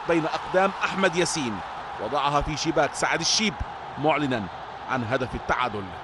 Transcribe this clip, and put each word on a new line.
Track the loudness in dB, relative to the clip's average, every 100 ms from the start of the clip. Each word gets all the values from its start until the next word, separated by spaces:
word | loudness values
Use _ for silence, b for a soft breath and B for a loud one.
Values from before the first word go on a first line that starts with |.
| 2
بين | 2 2
أقدام | -2 0 4 4 2
أحمد | -2 2 2 4
ياسين، | 0 0 -2 -4 -6 -10 -10 -6
وضعها | -2 0 2 2
في | 0 -2
شباك | 0 2 2 2
سعد | 2 2
الشيب | 2 2 2 0 -6 -8 -10 -2
معلنا | 2 2 2 0 -2 -8 -12 -10 -4
عن | -2
هدف | 0 0 -2 -4
التعادل. | -2 0 0 -2 -8 -10